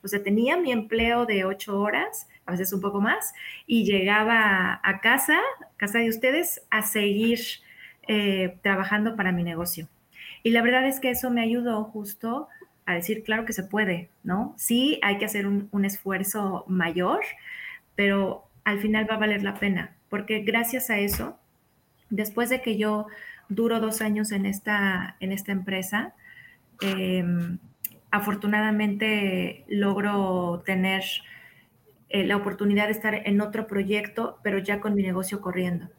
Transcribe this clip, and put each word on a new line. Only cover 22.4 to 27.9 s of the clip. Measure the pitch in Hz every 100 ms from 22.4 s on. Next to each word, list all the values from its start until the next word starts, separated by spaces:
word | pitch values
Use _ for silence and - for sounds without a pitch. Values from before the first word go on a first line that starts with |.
| 240
de | 247
que | 254 208
yo | 214 214 214 - - - _
duro | 196 226 226
dos | 220 220
años | 220 208 214
en | 202 196
esta, | 196 - 208 196 185 185 -
en | 190
esta | 190 196
empresa, | 196 185 190 185 208 320 - - - - - _ _
em, | 196 190 185 185 175 175 170 180 - _ -